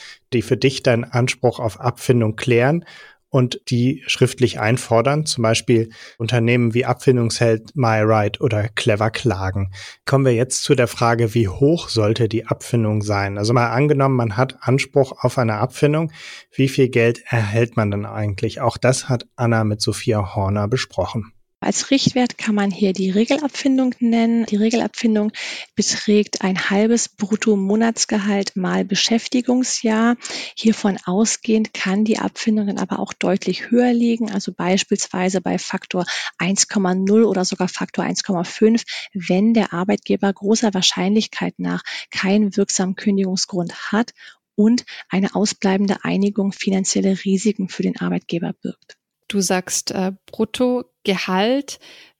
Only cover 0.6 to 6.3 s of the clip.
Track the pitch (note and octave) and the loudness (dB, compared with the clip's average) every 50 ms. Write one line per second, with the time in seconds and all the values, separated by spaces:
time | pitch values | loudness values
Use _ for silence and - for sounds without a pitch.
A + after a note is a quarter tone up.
0.6 | - C#3 C3 - - C3+ A#2+ A2+ A#2+ - - B2 A#2+ C3 - - - A#2+ - - | 2 0 0 2 2 2 2 2 0 -2 0 0 0 0 -2 0 0 0 0 0
1.6 | A#2+ A2 - - - A#2+ - - - - B2+ A#2+ A2+ G#2+ A2 - - B2+ A#2+ A#2 | -4 -6 -6 -2 -4 -4 -4 -2 0 2 2 2 2 0 -2 -2 -2 2 2 4
2.6 | B2 C#3 D#3+ E3+ - - - - - - - _ _ _ - C3+ B2+ A#2+ - - | 4 2 2 0 -4 -8 -18 -20 -20 -20 -20 _ _ _ 2 2 2 2 -2 -8
3.6 | - - B2 A#2+ A#2+ C3 - - - - - - C3 A#2+ - - B2+ A2 - - | -6 -2 0 2 2 2 0 -2 -4 -6 0 2 2 0 2 0 0 0 0 0
4.6 | G#2+ G#2+ B2 B2 - - A#2 A2+ A#2 C#3 C#3+ D#3 D3+ D3+ - - A2+ A2 A2+ - | 0 0 0 0 0 2 2 2 4 2 0 0 -2 -4 -4 0 0 0 0 0
5.6 | - - B2 A2+ A2+ A2+ - - - - - _ A#2 G#2+ | 2 2 2 2 2 -2 -8 -16 -20 -20 -10 _ -4 -2